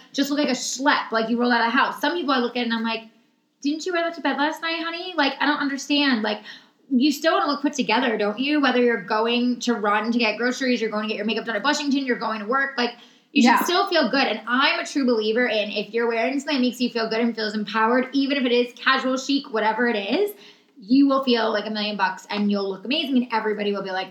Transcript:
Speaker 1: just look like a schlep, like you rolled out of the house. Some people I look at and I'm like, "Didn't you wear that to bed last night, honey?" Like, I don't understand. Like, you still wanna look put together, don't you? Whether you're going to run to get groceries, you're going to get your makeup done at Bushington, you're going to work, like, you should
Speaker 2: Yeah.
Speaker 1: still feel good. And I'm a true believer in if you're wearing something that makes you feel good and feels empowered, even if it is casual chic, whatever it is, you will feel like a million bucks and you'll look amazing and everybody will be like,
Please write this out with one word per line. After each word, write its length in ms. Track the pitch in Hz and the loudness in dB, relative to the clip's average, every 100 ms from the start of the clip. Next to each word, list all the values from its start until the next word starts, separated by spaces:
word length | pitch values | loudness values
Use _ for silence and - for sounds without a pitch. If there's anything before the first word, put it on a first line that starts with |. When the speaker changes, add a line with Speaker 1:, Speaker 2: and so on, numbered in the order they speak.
| - | -8
Speaker 1:
just 180 | - 277 | -4 -2
look 80 | 285 | 0
like 100 | 285 | 0
a 40 | |
schlep, 580 | 247 - - 285 262 - | -2 -4 -2 0 0 0
like 180 | 226 220 | -2 0
you 80 | 233 | 0
rolled 140 | 247 | 2
out 120 | 233 226 | 2 2
of 60 | |
the 60 | 262 | 2
house. 240 | 214 - | 0 0
Some 120 | 294 | -2
people 200 | 349 277 | 0 0
I 60 | 262 | 0
look 180 | 240 247 | 0 -2
at 60 | 240 | -2
and 80 | |
I'm 80 | 226 | -2
like, 200 | 226 226 - _ _ _ _ _ | -2 -4 -8 _ _ _ _ _
"Didn't 240 | 277 311 370 | -4 -4 -2
you 80 | |
wear 80 | 339 | -2
that 120 | 339 339 | -2 -2
to 60 | |
bed 160 | 285 254 | -4 0
last 240 | 294 - | -2 -2
night, 200 | 330 330 | -4 -4
honey?" 300 | 330 339 370 339 | -6 -8 -6 -2
Like, 180 | 269 - | -2 0
I 60 | 262 | 0
don't 140 | 285 | 0
understand. 640 | 285 269 - 285 285 233 | -2 -4 -2 2 2 2
Like, 180 | 214 214 - - _ _ - | 0 -4 -8 -20 _ _ -2
you 220 | 254 302 | 2 2
still 220 | - 320 | 2 2
wanna 180 | 381 311 | 2 2
look 100 | 277 | 0
put 120 | 294 | -2
together, 440 | - 202 220 254 214 | -2 0 2 2 0
don't 220 | 208 214 | 0 -2
you? 200 | 277 302 | 0 2
Whether 220 | 269 240 | 2 4
you're 200 | 240 226 | 4 2
going 560 | 175 220 233 240 247 233 | 0 0 2 2 0 0
to 140 | 240 220 | 0 0
run 360 | 202 208 220 | 2 0 0
to 60 | 240 | 2
get 200 | 220 214 | 2 0
groceries, 440 | 240 247 254 240 | -2 0 0 0
you're 80 | 220 | -2
going 140 | 214 | -4
to 60 | 214 | -4
get 80 | 190 | -4
your 80 | 208 | -2
makeup 180 | 220 220 | -4 -4
done 100 | 208 | -2
at 80 | |
Bushington, 420 | 247 294 285 277 262 | 0 0 0 0 0
you're 100 | 214 | -2
going 200 | 226 214 | -4 -4
to 60 | 202 | -2
work, 240 | 269 269 247 | 0 0 -2
like, 180 | 240 - - _ _ | -4 -4 -18 _ _
you 100 | 269 | 4
should 60 | 240 | 6
Speaker 2:
Yeah. 140 | 233 | 6
Speaker 1:
still 240 | - 359 381 | 4 2 2
feel 220 | 330 247 | 2 2
good. 160 | 277 233 | 2 0
And 160 | 214 - | -2 -2
I'm 320 | 254 294 339 | 2 2 0
a 60 | 339 | -4
true 200 | 302 247 | 0 2
believer 400 | 226 214 220 247 | 2 2 0 0
in 240 | 214 208 | 0 -2
if 240 | 202 202 | -4 -4
you're 140 | 226 233 | -2 0
wearing 320 | 226 247 277 | 0 -2 -2
something 160 | 294 277 | -2 0
that 60 | |
makes 200 | 247 - | 0 0
you 80 | 240 | -2
feel 180 | 233 220 | -2 -2
good 120 | 220 | 0
and 160 | 233 226 | 0 -2
feels 180 | 214 | -4
empowered, 560 | 214 208 220 220 254 247 | -4 -4 0 2 2 0
even 220 | 269 269 285 | 0 0 0
if 80 | 247 | 2
it 60 | |
is 220 | 240 240 | 2 0
casual 420 | - 269 269 262 254 | -2 0 0 0 -2
chic, 360 | 269 277 - | -2 -2 -2
whatever 340 | 214 214 220 240 | -2 0 2 0
it 80 | 214 | 0
is, 360 | 196 311 415 - - - _ - | -2 -2 -2 -6 -20 -20 _ -12
you 280 | 190 269 277 | 2 4 6
will 160 | 269 | 4
feel 280 | 269 233 220 | 2 2 2
like 140 | 214 214 | 0 -2
a 60 | |
million 260 | 214 208 202 | -4 -4 -2
bucks 300 | 185 - - | -2 -2 -6
and 220 | 208 208 | 0 2
you'll 180 | 202 196 | 2 0
look 160 | 185 220 | -6 -4
amazing 320 | 311 277 254 | -2 0 0
and 100 | 247 | 2
everybody 420 | 220 214 208 202 | 0 -2 -2 -2
will 80 | 202 | -4
be 80 | 190 | -4
like, 200 | 190 190 | -6 -6